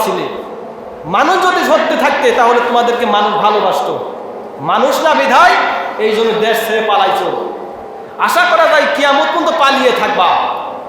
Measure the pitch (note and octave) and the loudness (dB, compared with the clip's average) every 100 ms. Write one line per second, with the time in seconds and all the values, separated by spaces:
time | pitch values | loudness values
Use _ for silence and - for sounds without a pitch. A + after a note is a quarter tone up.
0 | E3+ F3+ C#3+ - - - - - - - | 0 -2 -6 -8 -12 -12 -14 -14 -16 -14
1 | D#3 F#3+ C#4+ F#4 F4+ F4+ C4 D4+ - D#4 | -4 0 2 2 2 0 2 2 2 0
2 | C#4+ C#4 B3+ A3+ A#3+ A#3+ A#3+ A#3+ A#3 A#3 | 0 0 2 2 4 2 2 2 2 0
3 | A#3+ G#3 G#3 G#3 G#3 G#3+ F#3+ F#3 F3 D3+ | 0 0 0 0 0 2 0 0 -2 -6
4 | - - - - - - C#3+ G3+ C4 - | -8 -12 -12 -12 -14 -8 -2 0 2 2
5 | D#4+ C#4+ C#4 B3+ F4 F4 - - - - | 2 2 4 6 6 4 0 -4 -6 -2
6 | A3 G#3+ A3+ G#3 G#3+ G#3 - A3 G#3+ G3 | 0 0 0 0 0 0 0 -2 0 2
7 | F#3+ F#3 - - - - - - - - | 2 0 -2 -4 -6 -8 -12 -14 -14 -16
8 | - - G3+ E4 - E4 D#4+ D#4 - - | -14 -2 0 2 2 4 4 4 2 2
9 | C#4+ C#4 D#4 F4 D#4+ D#4+ C4+ B3+ B3+ A3 | 2 2 2 0 0 2 2 2 2 2
10 | G#3 G3+ F3 - - - - - | 0 0 2 2 -2 -6 -8 -12